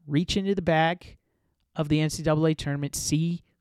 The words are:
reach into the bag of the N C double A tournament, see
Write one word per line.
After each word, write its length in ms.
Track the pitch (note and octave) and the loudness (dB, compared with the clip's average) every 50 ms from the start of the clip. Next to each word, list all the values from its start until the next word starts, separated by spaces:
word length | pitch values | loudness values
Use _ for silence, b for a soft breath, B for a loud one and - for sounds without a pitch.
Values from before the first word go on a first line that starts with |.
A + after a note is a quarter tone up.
| D#3+ | -6
reach 320 | D3 C#3+ D3+ F3+ - - | -2 0 0 0 0 -2
into 160 | G#3 F#3+ G3 G3 | -2 0 0 -2
the 80 | F#3+ | 0
bag 560 | E3+ E3+ D#3+ D#3 D#3+ E3 F3+ F3+ - - - - _ _ _ _ _ _ _ _ _ _ - | 2 2 2 4 4 2 0 -4 -8 -20 -20 -20 _ _ _ _ _ _ _ _ _ _ -6
of 140 | - D#3 D3 | -4 -2 0
the 100 | D3+ D3+ | 2 2
N 100 | D#3 D3+ | 0 0
C 100 | - - | -2 -2
double 240 | D3+ D#3+ D#3 D3+ D#3+ | 0 0 2 2 2
A 80 | D#3+ D#3 | 2 0
tournament, 420 | - - D3 C#3+ C#3+ C#3+ C#3 - | 0 -4 -6 -4 -4 -6 -6 -6
see 480 | - - - D3 D3+ D#3+ E3+ F3 E3+ _ _ _ _ | -6 -4 -2 0 0 0 0 -4 -6 _ _ _ _